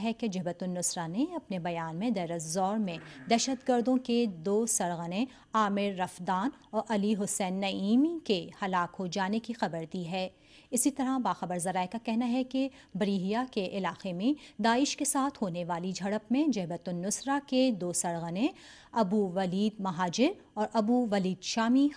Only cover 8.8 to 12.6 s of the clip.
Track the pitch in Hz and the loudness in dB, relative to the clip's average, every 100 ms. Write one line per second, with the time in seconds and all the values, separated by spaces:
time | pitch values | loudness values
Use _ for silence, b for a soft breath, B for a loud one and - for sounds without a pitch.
8.8 | 175 - 180 196 190 220 220 233 196 165 | 0 -4 -4 -2 0 -2 -4 -4 -4 -4
9.8 | 160 190 165 185 185 - B B B 254 | -6 -6 -4 -4 -6 -8 B B B 2
10.8 | 294 277 254 262 214 175 180 180 175 185 | 2 2 -2 0 0 -2 -2 -2 -2 -2
11.8 | 185 226 240 226 240 247 254 262 | -2 -4 -2 -2 0 0 0 -2